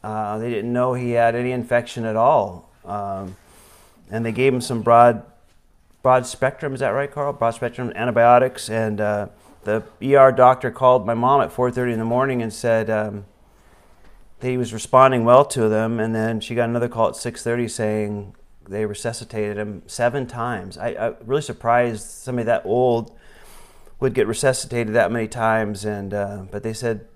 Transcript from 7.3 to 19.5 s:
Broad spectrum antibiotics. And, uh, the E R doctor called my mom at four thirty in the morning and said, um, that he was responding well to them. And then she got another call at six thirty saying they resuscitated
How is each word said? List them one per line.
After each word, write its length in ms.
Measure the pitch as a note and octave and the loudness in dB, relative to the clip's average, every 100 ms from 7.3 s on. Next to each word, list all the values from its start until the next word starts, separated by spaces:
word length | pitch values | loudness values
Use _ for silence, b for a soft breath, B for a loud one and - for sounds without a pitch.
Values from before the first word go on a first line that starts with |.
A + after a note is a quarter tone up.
Broad 180 | - A#2 | -2 -2
spectrum 400 | A2+ A#2+ - B2 - | -2 -8 -6 -8 -4
antibiotics. 720 | A#2+ A#2 A#2 B2 B2+ - - | -2 4 8 8 6 -2 -6
And, 320 | A2+ A2 G#2 | -2 -2 -2
uh, 260 | G#2 G#2 G2+ - b b - | -2 -2 -6 -14 b b -4
the 180 | G#2+ - - | -4 -4 -8
E 140 | C3 C#3 | 2 6
R 160 | C3+ | 8
doctor 400 | B2 B2+ B2+ B2 | 8 6 6 -2
called 340 | - B2+ B2+ G2+ | 2 4 4 2
my 80 | |
mom 280 | A#2 B2 C#3 | 0 2 2
at 100 | B2 | 0
four 180 | - B2 | -2 -2
thirty 220 | A#2+ B2 | -2 -4
in 80 | A2+ | -2
the 60 | A2+ | -2
morning 360 | A#2+ C3+ B2+ | -2 0 -2
and 100 | A2+ | -6
said, 380 | - A#2+ A2+ A2 | -4 0 0 0
um, 360 | A2 G#2+ G2+ F#2+ _ _ b b b b b b b b - | -2 -4 -8 -16 _ _ b b b b b b b b -10
that 80 | B2 | -4
he 100 | B2+ | -4
was 160 | A2+ | -4
responding 520 | A2 - B2+ C3 B2+ A2+ | -8 2 6 6 6 6
well 180 | B2+ C#3+ | 6 6
to 220 | C3 A2 | 0 0
them. 320 | G#2+ A2 A#2 | 2 0 -2
And 160 | A2 A2 | -2 -2
then 240 | A2 A2 | -2 -4
she 160 | - A#2 | -6 -4
got 140 | A#2 | -2
another 180 | A#2 A#2+ | -2 -4
call 220 | A2+ A2 | 0 -2
at 80 | - | -2
six 260 | B2 A2+ | -10 -8
thirty 240 | A#2 A#2+ A#2 | -4 -4 -4
saying 680 | - G#2+ G#2+ G#2 G#2 F#2+ - - - - | -4 -2 -2 -4 -6 -12 -20 -20 -20 -10
they 180 | G2+ G#2+ | -6 -6
resuscitated 720 | G#2 A#2+ A2+ A#2 A2+ G#2 | -6 -8 -8 -10 -6 -6